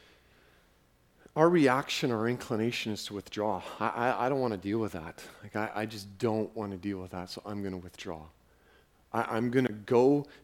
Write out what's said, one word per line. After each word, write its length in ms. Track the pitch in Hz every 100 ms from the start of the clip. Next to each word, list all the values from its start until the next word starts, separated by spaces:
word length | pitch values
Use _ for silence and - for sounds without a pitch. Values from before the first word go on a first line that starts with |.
| - - _ _ _ _ _ _ _ _ _ _ - -
our 120 | 165
reaction, 640 | 175 135 127 - - 135
our 160 | 113 113
inclination 640 | 123 - 110 117 120 110
is 120 | 101 -
to 80 |
withdraw. 480 | 101 - - 107 92 - -
"I, 80 | 107
I, 380 | 82 123 107 123
I 20 |
don't 120 | 139
wanna 180 | 123 101
deal 200 | 98 113
with 140 | 104
that. 300 | 90 80 - - -
Like, 140 | 104 107
I, 140 | 110
I 120 | 104 110
just 320 | 110 101 98
don't 360 | 117 110 104
wanna 220 | 113 104 95
deal 220 | 98 95
with 140 | 92
that, 180 | 92 92
so 120 | - 104
I'm 160 | 104
gonna 160 | 98 92
withdraw. 440 | 87 - 101 80 80 - _ _ _ _ _ _ _
I, 100 | 110
I'm 280 | - 113 120
gonna 200 | 127 123
go 560 | 107 101 120 127 147 143 -